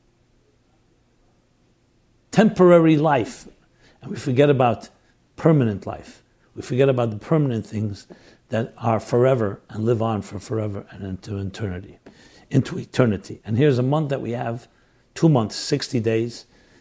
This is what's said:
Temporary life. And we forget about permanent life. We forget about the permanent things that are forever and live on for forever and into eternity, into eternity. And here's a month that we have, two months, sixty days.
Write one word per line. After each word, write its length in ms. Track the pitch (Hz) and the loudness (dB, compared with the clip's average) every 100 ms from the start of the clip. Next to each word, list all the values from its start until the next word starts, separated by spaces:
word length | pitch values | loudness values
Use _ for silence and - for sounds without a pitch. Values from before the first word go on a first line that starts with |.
| _ _ _ _ _ _ _ _ _ _ _ _ _ _ _ _ _ _ _ _ _ _ _ | _ _ _ _ _ _ _ _ _ _ _ _ _ _ _ _ _ _ _ _ _ _ _
Temporary 640 | - 214 - 180 175 160 151 | 2 2 6 8 8 6 4
life. 500 | 156 135 104 - - _ _ _ _ _ | 4 0 -2 -10 -20 _ _ _ _ _
And 80 | - | -14
we 80 | 107 | -10
forget 320 | 143 127 147 | -4 2 4
about 400 | 131 123 107 - _ _ _ _ - | 4 2 0 -8 _ _ _ _ -2
permanent 500 | 170 151 117 95 104 | 2 4 2 -2 -8
life. 380 | - - - _ _ _ - | -14 -16 -20 _ _ _ -14
We 80 | |
forget 260 | - 127 139 | -2 2 2
about 220 | 123 117 | 2 -2
the 60 | 107 | -4
permanent 500 | - 160 139 113 - | -2 0 0 -2 -6
things 400 | 107 107 98 - - _ _ _ | -6 -6 -8 -16 -20 _ _ _
that 240 | 110 117 - | -6 -6 -6
are 200 | 113 110 | -2 -2
forever 600 | - 120 127 131 104 113 _ | 0 2 2 2 -2 -6 _
and 160 | 104 110 | -6 -2
live 160 | 117 | 0
on 220 | 113 104 | 0 -4
for 160 | - 98 | -6 -14
forever 480 | - 110 107 101 - | -8 -6 -6 -8 -14
and 140 | 92 | -14
into 340 | 95 92 - 98 | -12 -12 -10 -8
eternity, 640 | 98 - 104 90 95 - - _ - _ _ | -8 -8 -8 -8 -14 -20 -20 _ -20 _ _
into 300 | 135 - 175 | -2 -2 -6
eternity. 640 | - - 123 95 - 110 - | -10 0 0 0 -6 -16 -6
And 100 | 110 | 0
here's 220 | 151 135 | 2 2
a 60 | |
month 260 | 127 151 143 | 0 -2 -2
that 120 | 131 | -6
we 100 | 117 | -6
have, 360 | 117 123 117 - _ _ _ _ | -8 -8 -10 -12 _ _ _ _
two 160 | - 165 | 0 4
months, 260 | 135 107 - | 4 2 -4
sixty 440 | - 143 - 123 | -4 -4 -4 -4
days. 480 | 110 113 117 - - _ _ _ | -2 -2 -2 -8 -20 _ _ _